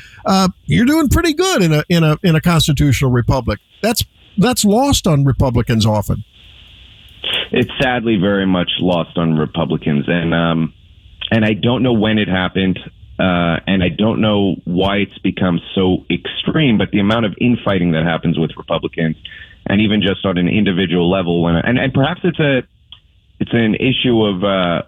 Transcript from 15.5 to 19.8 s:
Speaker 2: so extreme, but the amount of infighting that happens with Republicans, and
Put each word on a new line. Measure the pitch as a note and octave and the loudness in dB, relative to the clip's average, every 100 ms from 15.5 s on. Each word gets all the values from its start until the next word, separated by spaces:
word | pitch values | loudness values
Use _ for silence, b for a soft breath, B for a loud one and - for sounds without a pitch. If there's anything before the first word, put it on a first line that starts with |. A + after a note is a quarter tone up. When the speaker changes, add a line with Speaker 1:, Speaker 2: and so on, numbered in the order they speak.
| E2+ - | 0 -2
Speaker 2:
so | - F#2 F2+ - | 0 0 0 -2
extreme, | F3 - - - D#3+ D3 G#2 | -6 -6 -8 -4 0 2 2
but | F#2+ | 0
the | - | 0
amount | G2+ A#2 G#2+ | 0 0 -2
of | - | -2
infighting | B2 A#2+ G#2+ F#2+ F2 | 0 0 0 0 0
that | D#2+ | 0
happens | E2+ D#2+ F2 D#2+ | 0 0 -2 0
with | D#2 - | -2 -4
Republicans, | - E2 D#2+ - D#2+ D2+ B B B B - | -6 -4 -4 -4 -4 -4 B B B B -2
and | G2+ | 0